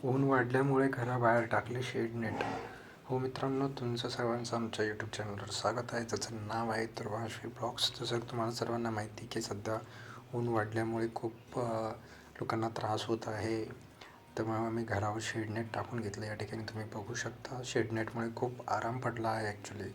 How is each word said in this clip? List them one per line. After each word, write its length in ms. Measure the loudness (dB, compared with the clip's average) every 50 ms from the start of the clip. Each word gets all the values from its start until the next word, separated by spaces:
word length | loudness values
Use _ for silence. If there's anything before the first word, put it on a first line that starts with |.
| 2
ऊन 200 | 4 4 6 6
वाढल्यामुळे 640 | 8 8 6 6 6 6 6 6 8 8 8 6 6
घराबाहेर 580 | 4 2 0 2 2 6 6 8 8 8 6
टाकले 380 | 4 2 0 0 0 -2 -2 -2
शेड 320 | -2 0 0 0 0 0
नेट. 180 | -2 -2 0 0 0 0 0 -2 -4 -6 -8 -10 -12 -14 -16 -18 -18 -4
हो 120 | -2 0 0
मित्रांनो, 520 | 0 0 -2 0 0 2 4 4 2 2
तुमचं 400 | 0 0 0 0 0 0 0 -2
सर्वांचं 460 | 0 2 2 2 2 2 0 0 0
आमच्या 300 | 0 0 0 0 0 0
YouTube 240 | 0 2 -2 -4 -4
चॅनलवर 400 | -2 -4 -4 -4 -4 -4 -4 -4
स्वागत 440 | -4 0 2 2 2 2 -2 -2 -2
आहे, 120 | -4 -2
ज्याचं 420 | -2 -2 -2 -2 -2 -4 -6 -4 -2
नाव 220 | 0 0 0 0
आहे 160 | 0 0 0
ध्रुवाश्री 640 | -2 -4 -6 -6 -4 -2 -2 -2 -4 -6 -6 -8 -8
ब्लॉग्स. 500 | -6 -2 -4 -2 0 0 0 0 0 -2
तर 60 | -2
सर, 140 | 0 0 0
तुम्हाला 320 | 0 -2 -2 0 0 0
सर्वांना 380 | 2 0 0 0 0 0 0 0
माहिती 240 | 0 0 -2 -4 -6 -10
आहे 100 | -10 -6
की 140 | -4 -4
सध्या 380 | -2 -2 -4 -4 -2 -2 -2 -2 -2 -6 -14 -14 -14 -14 -14 -14 -14 -6 -2
ऊन 140 | 0 0 2
वाढल्यामुळे 600 | 4 2 2 2 2 0 0 2 2 2 0 0 -2
खूप, 440 | -2 -4 -4 -6 -6 -16 -8 -4 -2
अ, 300 | 0 0 0 0 0 -2 -4 -6 -10 -16 -18 -18 -18 -18 -8 -6
लोकांना 280 | -2 0 0 2 0 0
त्रास 360 | 0 0 0 0 0 0 2
होत 120 | 0 0 0 0 -4
आहे. 380 | -2 -2 0 0 0 0 0 -4 -8 -12 -14 -18 -18 -18 -18 -18 -18 -20 -20 -10 -4 -2
त्यामुळे 220 | 0 2 2 2
आम्ही 240 | 2 2 2 0 0
घरावर 360 | 2 2 2 2 2 0 0
शेड 280 | -2 -2 -2 -2 0 0
नेट 240 | 0 -2 -2 0 -2
टाकून 260 | -2 -2 -2 -2 -2
घेतलं. 260 | -2 -2 -4 -4 -4
या 100 | -4 -4
ठिकाणी 280 | -4 -4 -4 -4 -6 -6
तुम्ही 220 | -4 -4 -6 -6
बघू 280 | -4 -6 -8 -6 -4 -4
शकता, 480 | -4 -4 -4 -6 -8 -10 -8 -6 -6 -6
शेड 260 | 0 2 2 2 2
नेटमुळे 360 | 2 0 0 0 0 -2 -2 -2 0
खूप 340 | 0 -2 -2 -2 -4 -2 0
आराम 300 | 0 0 2 0 -2 0
पडला 300 | 0 0 0 2 0 2
आहे 320 | 2 2 0 -2 -4 -6
actually. 280 | -10 -10 -8 -6 -6 -8 -8